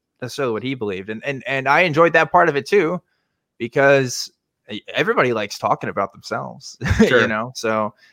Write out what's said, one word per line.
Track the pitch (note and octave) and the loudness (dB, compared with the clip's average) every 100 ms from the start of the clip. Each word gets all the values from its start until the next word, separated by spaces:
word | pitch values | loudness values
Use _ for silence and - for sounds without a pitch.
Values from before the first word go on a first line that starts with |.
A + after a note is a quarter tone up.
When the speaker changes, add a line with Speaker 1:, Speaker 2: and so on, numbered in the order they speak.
| _ _ | _ _
Speaker 1:
necessarily | B2 - C3 | -12 -4 -4
what | G#2+ | -4
he | B2+ C3 | -6 -6
believed. | G#2 F#2+ G2 | -6 -8 -8
And, | A2 | -10
and, | B2+ C3+ A#2+ | -10 -8 -6
and | C3+ C3+ | -4 2
I | D3+ | 2
enjoyed | F3+ D3 E3+ | 4 4 4
that | D#3+ D#3 | 4 4
part | F3+ E3+ | 4 2
of | C#3+ | 0
it | - | 2
too, | G3+ D#3+ F3+ - _ _ _ _ - | 2 2 -2 -10 _ _ _ _ -12
because | A#2 D3 C#3 C#3 C3 - - _ _ _ - | -4 2 4 4 2 -6 -12 _ _ _ -16
e-, | A2 - | -14 -8
everybody | A#2+ F3+ A#3+ C3 | -4 -2 0 0
likes | A2 G2+ - | -2 -6 -4
talking | G#2+ - A#2 | -4 -4 -4
about | F#2+ G2 | -4 -6
themselves, | - - A#2 C3+ B2 - - B2 | -8 -10 -10 -10 -16 -20 -6 -2
<laughs> | G2 G#3+ | 2 4
Speaker 2:
Sure. | B2 | 4
Speaker 1:
you | A2+ | 2
know? | G#2+ B2 - | -2 -8 -6
So, | A2+ A2 G#2+ - _ | -4 -2 -4 -8 _